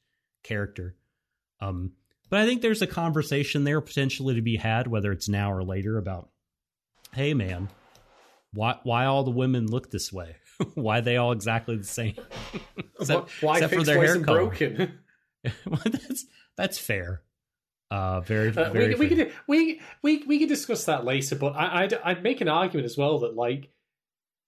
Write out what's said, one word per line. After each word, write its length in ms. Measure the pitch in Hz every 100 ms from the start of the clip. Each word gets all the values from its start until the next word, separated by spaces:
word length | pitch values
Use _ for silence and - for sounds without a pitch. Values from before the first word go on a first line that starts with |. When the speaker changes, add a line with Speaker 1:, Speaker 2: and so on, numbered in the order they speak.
| _ _ _ _
Speaker 1:
character. 520 | - 107 101 - 90 - _ _ _ _ _ _
Um, 340 | 98 90 90 - _ _ _
but 100 | 202
I 60 | 220
think 160 | 247
there's 200 | 226 220
a 60 | 185
conversation 760 | - 165 156 - 143 139 147
there 180 | 143 151
potentially 540 | 151 - 135 - 135 117
to 60 |
be 140 | 113 107
had, 300 | 113 113 123
whether 240 | 113 101
it's 160 | 95 -
now 220 | 101 101
or 120 | 95
later, 340 | 92 95 101 110
about, 320 | 95 90 - _ _ _ _ _ _ _ -
"Hey, 200 | 127 143
man, 360 | 143 95 90 98 - _ - _ _ - _ _
why, 260 | 104 113 -
why 220 | 127 117 131
all 180 | 139
the 80 | 131
women 360 | 120 131 123 113
look 240 | 123 -
this 200 | 104 -
way? 260 | 95 82 82 _ -
<laughs> 180 | 156 -
Why 260 | 110 113
they 160 | 120 123
all 140 | 120
exactly 440 | 113 110 113 113 113
the 60 |
same?" 320 | 95 - 113 - - - - -
<laughs> 420 | - - - -
Except, 300 | 139 147 - -
Speaker 2:
Why 120 | 151 165
Speaker 1:
except 160 | 160
for 60 | 175
Speaker 2:
fix 80 | 151
Speaker 1:
their 100 | 147
Speaker 2:
what 80 | 160
Speaker 1:
hair 100 | 175
Speaker 2:
isn't 100 | 151
Speaker 1:
color. 140 | - 95
Speaker 2:
broken? 540 | 95 156 - 180 -
<laughs> 60 | _ _ _ _
Speaker 1:
<laughs> 220 | 123 - 190
Well, 140 | 156
that's, 420 | 226 240 - - - _ _ -
that's 220 | - -
fair. 440 | - 101 87 90 - _ _ _ _ _ _
Uh, 300 | 98 92 92
very, 280 | 90 110 110
Speaker 2:
Uh, 220 | 110 165
Speaker 1:
very 240 | - - 233
Speaker 2:
we, 0 |
we 140 | 302
Speaker 1:
fair. 160 | 339 -
Speaker 2:
could, 80 | - -
we, 340 | 302 320 320 - -
we, 220 | 294 302 269
we 140 | 294
could 80 | 311
discuss 360 | 294 - - -
that 180 | 143 120
later, 300 | 135 - 139
but 180 | 139 139
I, 280 | 170 175
I'd, 100 | 190 -
I'd 280 | 170 175
make 160 | 202 262
an 60 | 170
argument 380 | 160 185 165 120
as 120 | 143
well 220 | 143 147
that, 160 | 117 110
like, 340 | 120 139 139 _ _ _ _ _ _ _